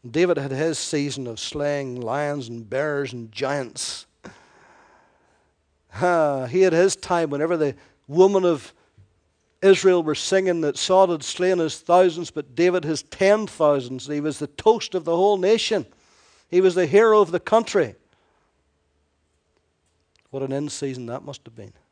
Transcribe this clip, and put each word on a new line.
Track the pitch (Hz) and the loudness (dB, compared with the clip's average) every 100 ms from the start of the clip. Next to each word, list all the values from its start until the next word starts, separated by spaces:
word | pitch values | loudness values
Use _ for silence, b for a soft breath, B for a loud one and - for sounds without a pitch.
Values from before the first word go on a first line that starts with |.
| 123 | -4
David | 139 180 156 | 0 0 0
had | 139 | -2
his | 135 165 156 | -4 -4 -4
season | - 151 143 139 120 | -4 -4 -4 -6 -10
of | 110 | -10
slaying | - 151 147 143 135 123 | -10 -6 -4 -4 -6 -8
lions | 113 135 147 143 117 | -6 -4 -4 -6 -10
and | 117 110 | -14 -8
bears | 131 151 143 139 | -4 -4 -4 -6
and | 123 113 | -10 -14
giants. | 107 135 143 123 - - - - _ - b b b b b b b b b b b b b _ _ _ 95 | -6 -4 -4 -6 -10 -12 -12 -18 _ -20 b b b b b b b b b b b b b _ _ _ -4
Ah, | 180 170 151 139 123 | 0 2 0 -2 -4
he | 175 | 2
had | 190 | 2
his | 165 190 - | 4 2 0
time | - 175 160 | -2 -2 -2
whenever | 143 160 175 | -4 -2 0
the | 147 - b b - | -2 -4 b b -4
women | 156 196 196 180 | 4 6 6 2
of | 151 - _ _ _ _ _ _ _ _ _ | 0 -6 _ _ _ _ _ _ _ _ _
Israel | 196 185 190 180 | 4 6 4 2
were | 156 147 | 0 -4
singing | - 190 190 170 | 0 0 0 0
that | 151 - | -2 -4
Saul | - 185 190 | 2 4 4
had | 165 | 0
slain | 135 - 185 175 | -6 -2 0 0
his | 160 - | -2 -6
thousands, | - 175 185 160 170 | 2 4 4 0 -10
but | 156 147 127 | -10 -10 0
David | 180 180 151 | 2 2 -4
his | 151 | -6
ten | - - 196 214 208 | -8 0 2 2 0
thousands. | - 151 143 123 131 139 | 0 2 2 -2 -12 -8
He | 147 | -6
was | 151 135 | -6 -6
the | 143 | -10
toast | - 214 233 - 185 | 0 2 2 -2 -6
of | |
the | 160 170 | -2 0
whole | 196 202 | 2 2
nation. | 185 220 - 208 - b b b b b b | 2 0 0 -4 -4 b b b b b b
He | 180 | 2
was | 190 175 | 4 2
the | 165 | 2
hero | 196 226 214 | 4 6 4
of | 175 | 4
the | 170 | -2
country. | - 226 - 202 123 - _ _ _ _ _ _ _ _ _ _ _ _ _ _ _ _ _ _ _ _ _ _ _ | 2 0 2 0 -2 -6 _ _ _ _ _ _ _ _ _ _ _ _ _ _ _ _ _ _ _ _ _ _ _
What | 135 | -8
an | 131 | -6
in-season | 139 147 - 139 127 117 | -6 -6 -8 -8 -8 -10
that | 127 | -12
must | 139 135 - | -12 -18 -20
have | 113 | -20
been. | 104 _ _ | -20 _ _